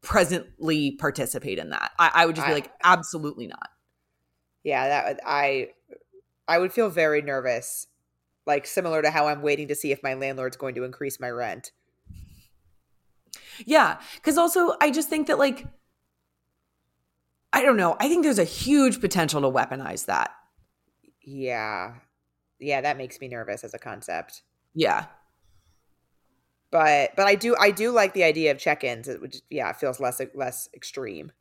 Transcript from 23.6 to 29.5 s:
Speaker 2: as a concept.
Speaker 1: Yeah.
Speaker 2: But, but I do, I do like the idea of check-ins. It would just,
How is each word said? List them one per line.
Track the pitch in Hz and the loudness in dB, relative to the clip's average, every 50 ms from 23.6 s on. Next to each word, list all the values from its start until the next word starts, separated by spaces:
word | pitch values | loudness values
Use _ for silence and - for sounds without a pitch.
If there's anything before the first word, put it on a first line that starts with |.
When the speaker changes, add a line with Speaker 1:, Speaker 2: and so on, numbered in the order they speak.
| - | -10
Speaker 2:
as | 113 - | -14 -16
a | 113 | -14
concept. | - - 104 98 101 - 85 85 - - - - _ _ _ _ _ _ _ | -14 -14 -14 -14 -10 -8 -8 -8 -8 -10 -16 -20 _ _ _ _ _ _ _
Speaker 1:
Yeah. | 160 - 110 80 53 - - - _ _ _ _ _ _ _ _ _ _ _ _ _ _ _ _ _ _ _ _ _ _ _ _ _ _ _ _ _ _ _ | 0 0 2 2 0 -2 -6 -14 _ _ _ _ _ _ _ _ _ _ _ _ _ _ _ _ _ _ _ _ _ _ _ _ _ _ _ _ _ _ _
Speaker 2:
But, | - 165 160 156 147 147 139 - - | 2 4 6 6 6 4 4 2 0
but | - 196 | 2 4
I | 202 202 | 4 4
do, | 202 233 233 240 - | 2 2 0 2 4
I | 202 208 196 | 4 4 4
do | 170 214 240 | 2 -2 2
like | 247 233 202 196 190 | 4 4 2 2 2
the | 196 175 | 4 4
idea | 160 156 160 160 151 139 | 4 4 4 2 0 0
of | 139 | 0
check-ins. | - 160 147 - - 131 120 117 117 139 | 0 -2 0 0 -2 -6 -6 -6 -10 -10
It | 127 - | -12 -10
would | - 135 131 | -12 -14 -16
just, | - _ _ | -18 _ _